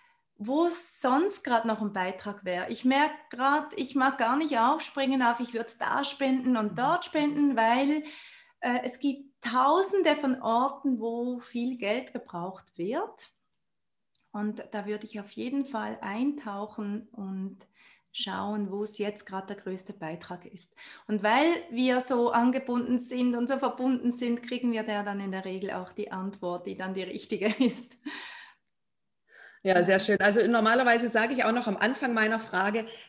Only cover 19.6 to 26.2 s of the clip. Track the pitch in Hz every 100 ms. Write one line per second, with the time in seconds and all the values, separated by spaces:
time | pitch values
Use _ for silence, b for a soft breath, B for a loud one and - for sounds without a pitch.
19.6 | 190 185 - 196 156 170 - 175 - 190
20.6 | - - B B B 208 208 247 330 339
21.6 | - 233 254 247 247 247 240 233 247 262
22.6 | 254 240 - 247 - 254 247 240 240 269
23.6 | 262 254 254 247 240 240 240 240 - 247
24.6 | 247 220 220 208 202 202 196 190 185 190
25.6 | 196 185 180 - 202 185